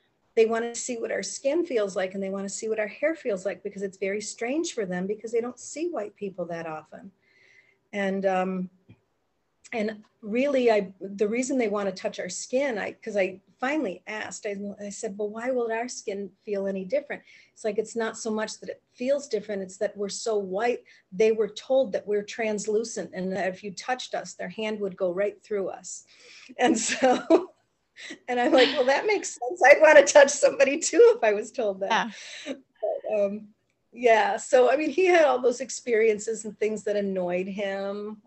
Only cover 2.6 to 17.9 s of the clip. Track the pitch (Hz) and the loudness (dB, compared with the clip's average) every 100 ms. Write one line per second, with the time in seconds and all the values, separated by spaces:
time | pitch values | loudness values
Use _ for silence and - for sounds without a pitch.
2.6 | 220 220 208 - 294 330 254 190 196 - | -4 -2 -4 -2 -2 -2 -4 -4 -4 -6
3.6 | 202 196 196 - 190 208 208 - 233 302 | -10 -8 -10 -6 -4 -4 -8 -8 -4 -2
4.6 | 339 240 185 180 190 214 226 233 240 - | -4 -4 -4 -4 -4 -6 -4 -4 -4 -10
5.6 | - 285 339 277 208 - 202 180 170 165 | -14 -8 -6 -6 -8 -8 -10 -8 -8 -8
6.6 | 165 156 147 - 190 _ _ _ _ _ | -8 -12 -14 -20 -20 _ _ _ _ _
7.6 | _ _ _ 208 196 196 190 185 185 185 | _ _ _ -4 -2 0 0 2 0 -4
8.6 | 185 _ - - _ _ _ _ _ _ | -6 _ -20 -20 _ _ _ _ _ _
9.6 | - 233 214 214 - _ 220 240 285 269 | -10 -6 -4 -6 -18 _ -4 0 2 4
10.6 | 233 214 190 - 196 202 208 233 254 269 | 4 4 0 -8 -12 -2 -2 0 0 0
11.6 | 214 202 196 185 214 - 180 - - 254 | 0 -2 -4 -4 -8 -6 -8 -10 -4 -2
12.6 | 285 208 190 - 226 202 190 185 _ _ | -2 -2 -6 -8 -4 -2 -2 -4 _ _
13.6 | 254 311 214 - - 214 - - 208 202 | -4 -2 -4 -6 -12 -10 -10 -10 -8 -8
14.6 | 202 196 202 196 220 202 208 220 247 254 | -10 -10 -12 -10 -10 -6 -6 -4 -4 -2
15.6 | 233 220 247 - - 196 196 - 220 196 | -2 -4 -6 -8 -8 -8 -10 -12 -6 -4
16.6 | 196 196 190 285 285 190 - - _ - | -2 -4 -2 -4 -4 -10 -14 -20 _ -8
17.6 | 220 214 220 | -4 -4 -4